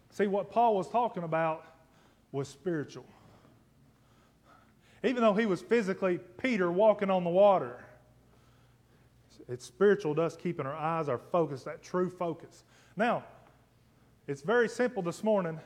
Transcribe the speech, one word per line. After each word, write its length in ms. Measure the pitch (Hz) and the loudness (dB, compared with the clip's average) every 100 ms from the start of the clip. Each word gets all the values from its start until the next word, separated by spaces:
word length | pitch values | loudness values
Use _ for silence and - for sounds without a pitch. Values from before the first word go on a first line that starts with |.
| _ | _
See, 180 | - 202 | -4 -2
what 220 | 196 185 | -2 -2
Paul 260 | 226 240 202 | 2 2 2
was 120 | 170 | 0
talking 360 | 226 233 180 | -2 -2 -4
about 420 | 170 160 165 160 - - _ _ _ _ - | -4 -2 -2 -4 -12 -20 _ _ _ _ -12
was 140 | 135 139 | -8 -8
spiritual. 600 | - 185 160 131 135 - - - - - _ _ _ _ _ _ _ _ _ _ - _ _ _ - | -8 -6 -4 -6 -12 -20 -20 -20 -20 -20 _ _ _ _ _ _ _ _ _ _ -20 _ _ _ -4
Even 200 | 233 247 | -2 2
though 120 | 226 | 2
he 120 | 196 226 | 4 2
was 140 | 175 | 0
physically 580 | - 240 185 190 185 175 - - | 2 2 2 0 0 -2 -6 -6
Peter 320 | 262 220 175 | -2 2 2
walking 400 | 180 214 208 196 | 4 4 4 2
on 140 | 185 | 0
the 60 | 175 | 2
water, 540 | 180 202 185 127 123 - - _ _ _ _ _ _ _ _ _ _ _ _ _ - - | 6 6 6 0 -10 -18 -20 _ _ _ _ _ _ _ _ _ _ _ _ _ -20 -12
it's 160 | 123 - | -12 -10
spiritual 480 | - 202 196 160 | 2 4 4 2
to 80 | 151 | 0
us 140 | 165 165 | -2 -2
keeping 280 | 175 170 | -8 -6
our 120 | 135 156 | -6 -6
eyes, 320 | 156 165 147 | -4 -2 -2
our 100 | 120 | -4
focus, 460 | - 180 156 135 | -2 0 0 -4
that 180 | 151 160 | -10 -14
true 260 | - 180 180 | -6 -2 -2
focus. 540 | 180 175 156 - - _ - - - | -4 -6 -6 -12 -20 _ -20 -14 -2
Now, 280 | 233 170 - - - _ _ _ _ _ _ _ - | -2 -2 -6 -20 -20 _ _ _ _ _ _ _ -12
it's 140 | 139 | -8
very 260 | 165 240 220 | -2 0 0
simple 340 | - 247 220 | 0 -2 -2
this 220 | 175 165 | -6 -4
morning. 340 | 214 208 170 160 | -2 0 -2 -8